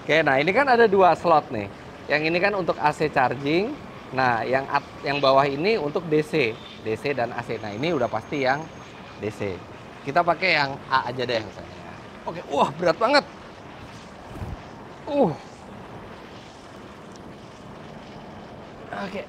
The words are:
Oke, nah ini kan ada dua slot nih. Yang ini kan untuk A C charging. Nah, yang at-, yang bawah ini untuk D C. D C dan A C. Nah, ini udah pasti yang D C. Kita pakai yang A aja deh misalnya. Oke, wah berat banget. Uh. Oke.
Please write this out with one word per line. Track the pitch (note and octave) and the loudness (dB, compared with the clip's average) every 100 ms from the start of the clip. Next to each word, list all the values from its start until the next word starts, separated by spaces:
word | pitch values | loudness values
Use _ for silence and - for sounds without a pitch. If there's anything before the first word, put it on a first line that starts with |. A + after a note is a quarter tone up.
Oke, | - D3+ | 4 4
nah | D3+ C3+ | 6 4
ini | D#3 | 4
kan | G3+ C#4+ | 4 6
ada | A#3 | 6
dua | A#3 G3 F3+ D#3 | 8 8 8 6
slot | F3 D#3 - | 6 6 4
nih. | A#2 G2 - - - | -6 -6 -10 -16 -14
Yang | - D3 D#3 | 0 2 2
ini | F3 | 2
kan | G3+ G3+ | 2 2
untuk | E3+ - | 0 2
A | D3+ | 2
C | D3 D#3 | 2 2
charging. | D3+ B2 C3 C#3 E3 A3+ D4+ - - - | 4 2 2 2 2 2 -4 -12 -14 -6
Nah, | C3 B2+ A#2 | 2 4 2
yang | A#2+ C3 C3+ | 2 0 2
at-, | C#3+ - - | -2 -2 -6
yang | D3 C#3+ | -2 4
bawah | C#3 C3+ | 6 8
ini | C#3+ C#3 F#3 A3 | 6 2 2 2
untuk | D3 G3 E3+ | 0 -2 2
D | D3+ | 2
C. | D3+ D#3+ A#2 A2+ - - | 4 2 2 0 -12 -8
D | A2 A2 | -4 -2
C | C#3+ C3 | 0 0
dan | A#2+ | -2
A | A#2+ | -2
C. | A#2 A2+ | -6 -6
Nah, | G#2+ | -6
ini | G#2 D#3 D#3 | -4 0 2
udah | A#2 | 0
pasti | G#2+ - D3+ | -2 -4 0
yang | B2+ C#3 D#3+ - - - - - | 2 2 -2 -14 -16 -16 -16 -6
D | G2+ | -6
C. | - G#2 F2 - - - - | -4 -6 -6 -10 -16 -16 -10
Kita | C#3+ D#3 | 0 2
pakai | F3 E3 F#3 D#3 | 4 2 4 4
yang | C#3 C#3 C#3 | 2 -2 2
A | C3+ B2 | 2 2
aja | B2+ | -2
deh | B2 A2+ | 0 0
misalnya. | G2+ F2+ F2 F2 - - - - - | -2 -12 -14 -14 -14 -16 -16 -10 -10
Oke, | E3+ - | -8 -2
wah | C#4 F#3 D3 | 2 2 2
berat | F3 D#3+ | 2 2
banget. | A3+ C#4+ - - - - - - - - - - - - - - - - - - - | 4 4 2 -16 -18 -18 -16 -16 -16 -16 -16 -18 -14 -10 -10 -10 -12 -16 -16 -14 -2
Uh. | C#4+ G#3 C#3+ - - - - - - - - - - - - - - - - - - - - - - - - - - - - - - - - - - - G3+ | 2 4 2 -12 -18 -16 -16 -14 -16 -16 -16 -16 -16 -18 -18 -18 -18 -16 -18 -18 -16 -16 -16 -18 -18 -16 -16 -16 -16 -16 -16 -16 -16 -16 -16 -16 -16 -10 -8
Oke. | G3 G3 | -6 -6